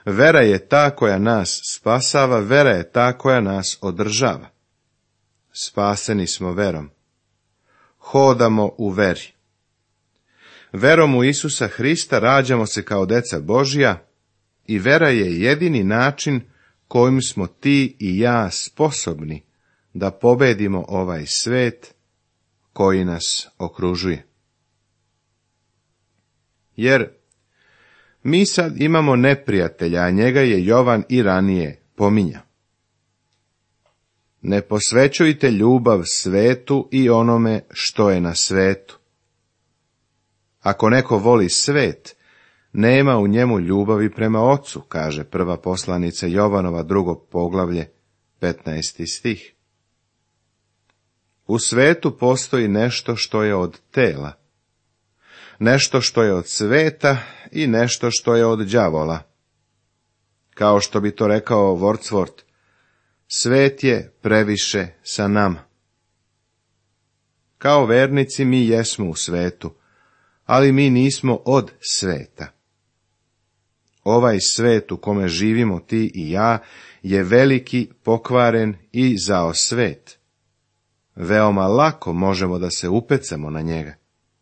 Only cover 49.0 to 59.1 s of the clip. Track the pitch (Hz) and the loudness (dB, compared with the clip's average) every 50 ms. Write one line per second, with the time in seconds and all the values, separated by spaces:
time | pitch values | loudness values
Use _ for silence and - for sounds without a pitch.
49 | 85 - - - - 120 104 - - - _ _ _ _ _ _ _ _ _ _ | -12 -12 -12 -8 -6 -8 -8 -8 -12 -20 _ _ _ _ _ _ _ _ _ _
50 | _ _ _ _ _ _ _ _ _ _ _ _ _ _ _ _ _ _ _ _ | _ _ _ _ _ _ _ _ _ _ _ _ _ _ _ _ _ _ _ _
51 | _ _ _ _ _ _ _ _ _ - 110 113 - - 113 123 135 156 170 170 | _ _ _ _ _ _ _ _ _ -4 -4 -2 -2 -2 2 4 4 4 4 2
52 | - 147 - - 120 123 131 127 - - 139 123 113 104 101 104 117 123 120 - | -2 -4 -4 0 0 0 0 0 -2 -4 -2 -2 0 0 0 0 0 -2 -2 -6
53 | - - 117 110 - - - 107 107 107 101 92 90 85 - - _ _ - 135 | -6 -8 -6 -6 -6 -4 -2 -2 -2 0 -2 -2 -4 -6 -8 -14 _ _ -2 0
54 | 127 95 76 69 71 73 - _ _ _ _ _ _ _ _ _ _ _ _ _ | 0 0 0 -4 -12 -14 -16 _ _ _ _ _ _ _ _ _ _ _ _ _
55 | _ _ _ _ _ _ - - - - - - 110 117 131 135 - - - 127 | _ _ _ _ _ _ -20 -20 -20 -20 -8 -2 2 2 2 2 2 0 -2 -2
56 | 120 - - 120 113 104 95 87 82 - - - 107 104 127 151 160 156 156 - | -2 0 0 2 2 2 0 -2 -4 -6 -6 -4 -2 0 2 2 2 0 -2 0
57 | - 139 135 120 - - - - - - - 156 156 127 113 113 120 117 - - | 0 0 0 0 -4 -12 -20 -20 -20 -12 -6 -4 -2 0 2 0 0 0 -2 -4
58 | 123 120 113 - - 117 117 117 113 113 113 107 107 95 110 120 101 85 78 78 | -4 -4 -4 -2 -2 0 2 2 2 2 0 -2 -4 -2 0 0 0 0 0 -2
59 | 78 80 | -4 -4